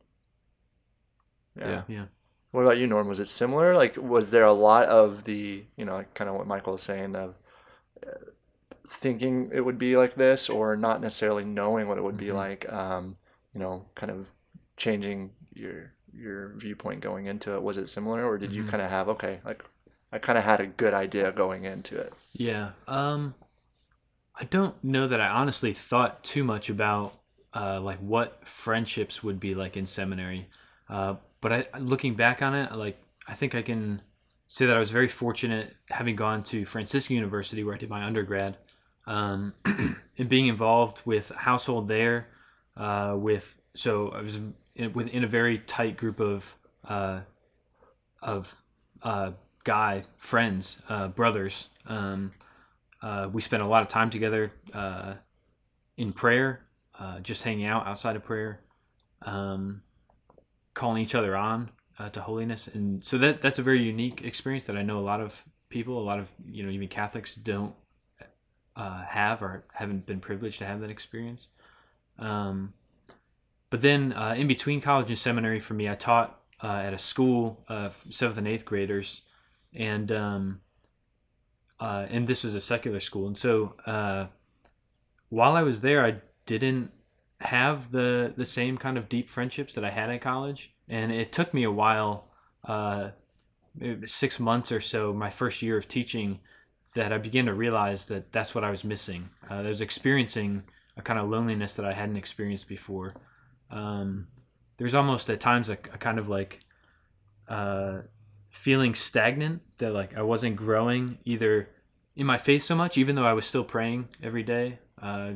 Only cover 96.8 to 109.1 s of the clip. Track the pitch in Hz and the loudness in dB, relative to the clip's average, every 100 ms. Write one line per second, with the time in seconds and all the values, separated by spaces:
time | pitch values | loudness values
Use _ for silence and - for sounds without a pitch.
96.8 | _ 117 107 110 107 127 117 98 117 110 | _ -4 0 -2 0 2 2 0 0 2
97.8 | 101 98 - 98 - 113 104 117 104 98 | 2 -2 -6 -8 -4 -4 -2 -2 -2 -4
98.8 | 107 101 - 87 92 - - 101 104 104 | -6 -6 -8 -10 -12 -16 -10 -6 -4 -4
99.8 | 104 - 135 139 113 113 104 98 - _ | -4 0 2 4 2 0 -2 -4 -8 _
100.8 | _ - - 110 104 110 117 107 101 - | _ -10 -2 -2 0 0 0 0 -4 -4
101.8 | 98 95 104 101 - - 101 98 - 98 | -4 -4 -4 -6 -8 -8 -6 -6 -8 -14
102.8 | - 95 95 - - _ _ _ _ 107 | -10 -8 -8 -14 -20 _ _ _ _ -8
103.8 | 104 101 98 95 90 - _ _ _ - | -6 -4 -4 -6 -10 -18 _ _ _ -6
104.8 | 120 143 139 120 - 107 120 120 107 98 | 2 4 4 2 -2 0 4 4 2 -6
105.8 | - - 120 110 104 98 98 - _ _ | -10 -6 -2 -2 -2 -2 -4 -10 _ _
106.8 | _ _ _ _ _ _ - 107 101 98 | _ _ _ _ _ _ -10 -6 -2 -2
107.8 | 98 95 - _ - - _ - 135 135 | -4 -6 -12 _ -20 -20 _ -4 2 4
108.8 | 123 110 - | 4 0 0